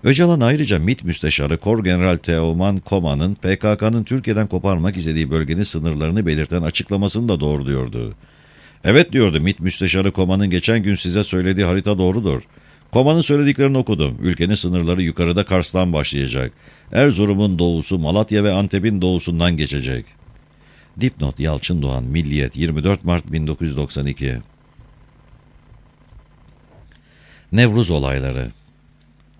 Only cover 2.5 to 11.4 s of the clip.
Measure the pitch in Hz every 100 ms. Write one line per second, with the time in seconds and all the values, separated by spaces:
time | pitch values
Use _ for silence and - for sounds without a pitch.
2.5 | 82 95 98 - 98 85 71 87 101 92
3.5 | 95 107 107 107 117 107 131 - 107 104
4.5 | 92 98 92 87 92 80 80 76 80 76
5.5 | 82 101 87 80 73 78 95 90 76 76
6.5 | 87 80 - - 101 101 107 117 87 73
7.5 | 73 67 67 62 57 57 50 - _ _
8.5 | - - _ - 123 170 - 107 78 82
9.5 | 98 87 - 95 92 98 95 92 95 101
10.5 | 90 - 113 101 98 90 92 104 92